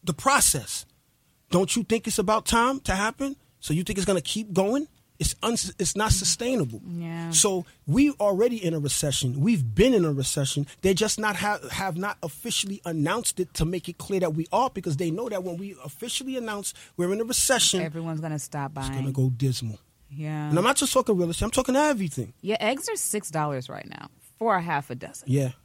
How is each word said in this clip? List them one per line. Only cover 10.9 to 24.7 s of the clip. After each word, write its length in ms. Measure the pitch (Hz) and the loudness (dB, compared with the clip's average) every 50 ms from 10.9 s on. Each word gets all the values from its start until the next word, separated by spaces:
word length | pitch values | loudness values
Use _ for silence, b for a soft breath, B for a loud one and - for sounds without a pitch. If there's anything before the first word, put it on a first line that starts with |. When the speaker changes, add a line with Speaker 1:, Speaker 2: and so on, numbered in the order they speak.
| 196 | 2
Speaker 1:
just 260 | 165 214 214 - - | 4 2 0 0 0
not 180 | 220 214 202 | 0 -2 -2
ha-, 220 | 170 202 208 208 - - 131 | 0 -2 -2 -2 -2 -4 -8
have 260 | - - 196 190 165 | -6 -4 -4 -4 -4
not 220 | 170 190 208 - _ - | -4 -4 -6 -6 _ -8
officially 600 | 160 - - - 240 - - - 196 196 196 - | -10 -10 -8 -8 -4 -4 -4 -4 -4 -6 -8 -6
announced 560 | 175 165 160 143 160 190 233 - - - - | -4 -2 0 2 2 0 0 0 -4 -2 -2
it 140 | 180 - _ | -4 -4 _
to 100 | - 165 | -2 -2
make 240 | 160 185 180 - - | 0 -2 -4 -6 -8
it 80 | 175 | -12
clear 240 | _ - - 202 190 | _ -8 -4 0 0
that 140 | 180 160 156 | 0 0 0
we 120 | 151 160 - - | -2 -4 0 2
are, 160 | 208 254 262 | 2 2 2
because 300 | - 202 175 185 151 135 | -2 -4 -4 -2 -2 -2
they 120 | 180 165 | -2 -2
know 200 | 160 - - - | -2 -2 -4 -4
that 120 | 214 190 180 | -6 -6 -6
when 140 | 185 170 | -6 -8
we 180 | 170 196 202 185 - - | -8 -10 -12 -12 -12 -14
officially 540 | 247 - - - 240 - - 262 262 262 | -14 -12 -10 -10 -6 -6 -6 -6 -4 -6
announce 380 | 254 233 220 208 208 196 - - B B B B - | -4 -4 -4 -6 -6 -6 -8 -10 B B B B -2
we're 160 | 175 175 196 | 0 0 0
in 60 | 214 226 | -2 -2
a 20 | |
recession, 560 | 226 254 - - - 269 233 - - - 180 | -2 0 0 4 4 4 4 4 4 2 2
Speaker 2:
Everyone's 400 | 156 160 151 165 165 165 160 156 | 0 -2 -4 -6 -6 -6 -6 -4
gonna 180 | 160 160 151 147 | -4 -4 -6 -6
stop 340 | - - - 147 139 139 151 | -6 -6 -6 -6 -6 -6 -6
Speaker 1:
it's 120 | 143 135 135 | -6 -6 -4
Speaker 2:
buying. 120 | 135 135 | -4 -2
Speaker 1:
gonna 120 | 131 139 131 | -2 -2 2
go 180 | 135 131 131 | 2 2 2
dismal. 480 | 127 117 135 135 123 - 120 113 107 - _ _ _ _ _ _ | 2 2 0 0 0 0 -4 -6 -8 -8 _ _ _ _ _ _
Speaker 2:
Yeah. 400 | 143 143 156 151 156 151 151 151 | -12 -8 -6 -6 -4 -4 -2 2
Speaker 1:
And 80 | 151 170 | 2 4
I'm 60 | 190 | 4
not 120 | 240 277 | 4 4
just 160 | - 294 262 - | 4 2 2 2
talking 240 | 262 247 - 214 | 2 4 4 4
real 140 | 180 175 170 | 2 2 0
estate. 160 | 170 - - | 0 -2 -2
I'm 40 | 214 | 0
talking 260 | - - 254 - 254 | 2 0 2 4 4
everything. 580 | 269 302 302 285 214 196 160 - - 117 - - _ - | 4 4 4 4 2 0 -2 -2 -4 -6 -8 -10 _ -4
Speaker 2:
Yeah, 140 | 180 214 - | -4 -2 0
eggs 260 | - 214 262 277 320 - | 0 0 0 0 -4 -6
are 60 | 440 | -4
six 340 | - - - - 208 - - | -4 -4 -2 -2 -4 -4 -2
dollars 400 | 156 160 151 147 143 131 127 - | -2 -2 -2 0 -2 -4 -6 -8
right 180 | - - - - | -12 -12 -12 -14
now 200 | - - - - _ _ _ - _ _ | -16 -16 -18 -18 _ _ _ -20 _ _
for 160 | 226 226 208 | 0 2 2
a 60 | 180 | 2
half 300 | 170 175 | 2 0